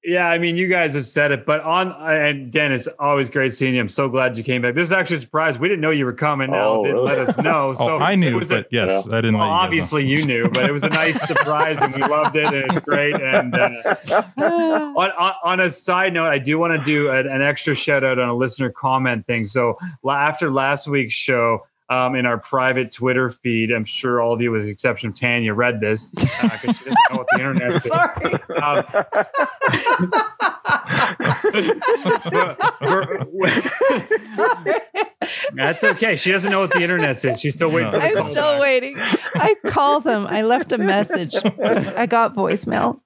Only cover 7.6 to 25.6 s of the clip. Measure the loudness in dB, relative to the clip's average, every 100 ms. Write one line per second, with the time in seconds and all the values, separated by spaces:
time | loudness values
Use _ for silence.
7.6 | 0 0 0 2 2 4 2 0 0 -4
8.6 | 0 0 2 0 0 0 2 2 2 2
9.6 | 2 0 0 0 0 0 0 2 2 2
10.6 | 2 0 0 2 0 0 0 0 2 2
11.6 | 2 2 -2 0 0 2 2 2 0 0
12.6 | 0 -2 0 0 0 0 0 0 2 0
13.6 | 0 0 -4 -4 0 -2 -2 -2 0 2
14.6 | 0 0 -2 0 0 0 -2 0 -2 2
15.6 | 0 -2 -2 0 2 0 0 0 0 0
16.6 | 2 0 0 0 2 0 0 0 0 0
17.6 | -2 -2 0 2 2 0 0 0 -2 -2
18.6 | -4 -2 -2 0 0 -2 -4 -4 -2 0
19.6 | 0 -2 -10 -6 -2 0 0 0 -2 0
20.6 | 0 -2 -2 -2 -2 -4 0 2 2 0
21.6 | -6 _ -4 -2 0 0 0 -2 -2 0
22.6 | 2 0 -4 -2 0 0 0 -4 -4 -2
23.6 | 0 -2 -2 -6 -2 0 0 0 0 -2
24.6 | -4 -2 -2 -2 -6 -4 -2 0 0 0